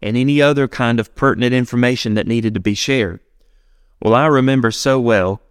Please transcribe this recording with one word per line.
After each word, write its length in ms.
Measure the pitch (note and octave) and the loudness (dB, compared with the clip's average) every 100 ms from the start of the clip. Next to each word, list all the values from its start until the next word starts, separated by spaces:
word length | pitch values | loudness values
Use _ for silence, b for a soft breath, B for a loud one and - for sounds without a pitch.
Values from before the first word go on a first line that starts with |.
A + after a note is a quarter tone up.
and 140 | G#2 A#2+ | -4 0
any 260 | C3+ D3 | 2 2
other 280 | C#3+ C#3+ C3+ | 2 2 -2
kind 280 | - A#2+ A#2 | -2 -2 -2
of 160 | G#2+ | -4
pertinent 400 | - C#3 A2 B2 | -2 0 0 0
information 600 | B2+ B2 A#2+ B2 B2 A#2 | 0 -2 0 0 0 -2
that 120 | G#2+ - | -2 -2
needed 280 | A#2 A2 | -2 -2
to 80 | G#2+ | -2
be 120 | G2 | -4
shared. 460 | G#2 - C3+ G2 F2 _ _ _ _ _ _ _ - | -4 -2 0 -2 -6 _ _ _ _ _ _ _ -6
Well, 140 | G#2+ A#2 | 0 2
I 120 | D#3 | 4
remember 440 | C#3 C3 C3+ A#2 | 2 2 2 0
so 260 | - C#3 C3 | -2 0 0
well, 440 | A#2 G#2+ F#2 G2+ _ | 2 2 0 -4 _